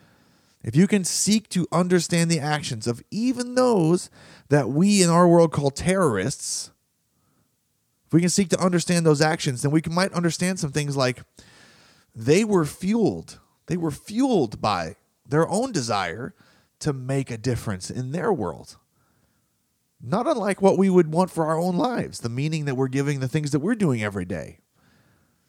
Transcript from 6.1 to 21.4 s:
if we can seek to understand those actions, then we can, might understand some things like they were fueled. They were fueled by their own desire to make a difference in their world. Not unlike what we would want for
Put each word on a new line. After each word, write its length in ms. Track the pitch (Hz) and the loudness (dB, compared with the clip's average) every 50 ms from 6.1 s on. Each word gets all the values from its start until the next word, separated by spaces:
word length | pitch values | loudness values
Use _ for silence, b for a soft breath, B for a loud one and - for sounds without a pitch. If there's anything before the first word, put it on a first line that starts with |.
| 107 95 95 139 - - - - - - - - _ _ _ _ _ _ _ _ _ _ _ _ _ _ _ _ _ _ _ _ _ _ _ _ _ _ _ | 2 0 -2 -2 -4 -6 -8 -8 -8 -8 -10 -12 _ _ _ _ _ _ _ _ _ _ _ _ _ _ _ _ _ _ _ _ _ _ _ _ _ _ _
if 60 | _ | _
we 80 | 151 170 | 2 2
can 80 | 175 175 | 2 2
seek 200 | - 202 196 160 | 2 0 0 0
to 100 | 185 - | -2 -2
understand 480 | 170 185 180 170 - - 175 170 165 | 0 0 0 0 0 0 0 2 2
those 140 | 160 151 139 | 2 4 4
actions, 420 | 156 156 165 - - 147 127 117 | 2 0 0 -2 -4 -4 -2 -2
then 80 | 135 139 | 0 0
we 100 | 151 160 | 0 0
can, 140 | - 160 165 | 0 -2 -2
might 180 | 175 190 190 | -2 -2 0
understand 460 | - 175 175 165 151 - 180 185 190 185 | 0 -2 -2 -2 -2 -2 -2 -2 -2 -4
some 140 | 165 139 | -6 -4
things 240 | 131 151 147 143 135 | -4 -4 -4 -2 -2
like 260 | 139 127 127 123 - - _ b b b b b b b b b b b b b b b b | 0 0 0 -2 -4 -10 _ b b b b b b b b b b b b b b b b
they 300 | - 117 110 135 156 202 | -16 -4 0 2 4 4
were 220 | 233 208 202 175 156 | 4 4 2 2 2
fueled. 720 | 143 - - 185 190 220 233 202 135 92 82 80 - - - _ _ _ _ _ | 0 -4 -6 -2 -2 0 2 0 0 -2 -4 -8 -16 -20 -20 _ _ _ _ _
They 100 | - 170 | -8 -6
were 160 | 180 165 156 | -4 -4 -6
fueled 680 | 139 - - - 208 240 277 262 233 175 123 104 - - | -6 -8 -12 -6 -2 -2 0 2 2 0 0 -2 -4 -4
by 360 | - 107 101 87 82 80 - - _ _ _ _ _ | -2 -2 -2 -2 -4 -6 -10 -14 _ _ _ _ _
their 240 | 127 139 156 165 - | -2 0 0 0 0
own 220 | 175 214 262 269 | 0 -2 -2 -2
desire 640 | 208 147 117 113 107 98 92 85 - 113 135 - b b b b b b b b _ _ | -4 -4 -4 -2 -2 -2 -2 -4 -6 -8 -12 -14 b b b b b b b b _ _
to 120 | - 151 | -6 -6
make 380 | 139 131 127 127 139 139 131 - | -6 -4 -4 -4 -4 -4 -4 -4
a 80 | 123 110 | -8 -6
difference 500 | 110 127 117 - - 113 95 90 - - | -4 -4 -4 -4 -4 -8 -8 -8 -8 -10
in 220 | - 120 127 127 | -8 -8 -8 -8
their 220 | 147 180 - 233 | -6 -4 -2 -2
world. 460 | 190 123 98 85 67 - - - - _ _ _ _ _ _ _ _ _ _ _ _ _ _ _ _ _ _ _ _ _ _ _ _ _ | -2 -2 -4 -6 -8 -10 -16 -20 -20 _ _ _ _ _ _ _ _ _ _ _ _ _ _ _ _ _ _ _ _ _ _ _ _ _
Not 260 | - 120 160 226 247 | -6 -4 -2 0 0
unlike 340 | 330 302 233 196 208 185 - | 0 0 0 -2 -2 0 4
what 180 | 196 190 151 180 | 4 4 6 6
we 120 | 196 190 | 4 6
would 220 | 180 180 165 156 | 6 4 4 4
want 180 | 156 175 190 170 | 2 0 0 0
for 160 | - 165 | -2 -2